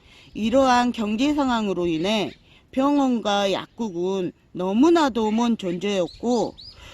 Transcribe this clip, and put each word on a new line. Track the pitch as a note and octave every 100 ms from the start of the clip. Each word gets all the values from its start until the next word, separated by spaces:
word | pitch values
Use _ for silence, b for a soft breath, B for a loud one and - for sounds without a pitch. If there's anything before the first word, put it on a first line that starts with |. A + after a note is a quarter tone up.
| b b b
이러한 | - A3 C4 C4 B3 B3
경제 | A#3 G#3 A3 C#4+
상황으로 | D4 C4+ A#3 G#3 F3+ F3
인해 | D#3 F#3 G#3+ C#3+ - b b b
병원과 | C4 C#4 C#4+ C4 A#3 G#3 G3+ G3+
약국은 | D3+ - - A3+ E3+ F3+ G3 F3 - _
너무나도 | - F#3 G#3+ D#4+ E4+ C#4+ A3+ G#3+
먼 | A3 A#3+ A3
존재였고 | F#3 F3 G3+ G3 E3 - A3+ A#3+ F3+ - - B B